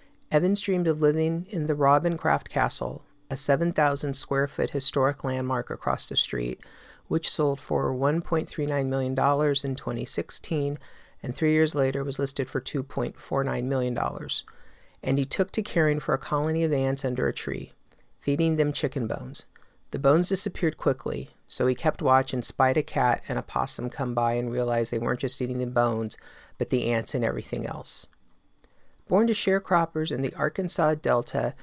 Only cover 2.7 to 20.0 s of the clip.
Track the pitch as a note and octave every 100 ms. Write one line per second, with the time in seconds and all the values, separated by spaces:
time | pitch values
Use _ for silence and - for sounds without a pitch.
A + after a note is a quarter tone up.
2.7 | - B2 - - _ - C3 - C#3 E3+
3.7 | E3 D3 C#3+ C#3+ C3+ - C3+ C#3 - C3
4.7 | C#3+ - C#3+ C3+ C#3 C3+ C3 C3 B2+ -
5.7 | A#2 C3 C3 - C3+ - - - - -
6.7 | - - - - D#3+ - - D3 C#3 -
7.7 | C#3+ C3+ B2+ C#3 E3 - D#3+ D#3+ - D3
8.7 | C#3+ C3+ C3+ C3 C3 C#3 C#3+ D3+ C#3+ C#3
9.7 | C3 - A#2+ A#2+ - - - - D#3 C#3+
10.7 | D3 - - - - C3 C3+ D#3 D#3 D#3
11.7 | D3+ C3+ C#3 C#3 C3 C#3 - B2+ C3+ -
12.7 | C#3 C3+ - B2 - - D3 C3+ B2+ B2+
13.7 | C3+ B2+ B2 - - - - - - -
14.7 | - - - - C3+ C#3 - F#3+ - G#3
15.7 | - D#3 D3 - C3+ - D3 D#3 D#3+ E3
16.7 | C#3 C3+ C3+ C3 B2 C#3 - - - -
17.7 | - _ - - - - C#3+ E3 D#3 D3
18.7 | C#3 C3+ C3+ A2+ - B2 C3+ - - -
19.7 | _ - C#3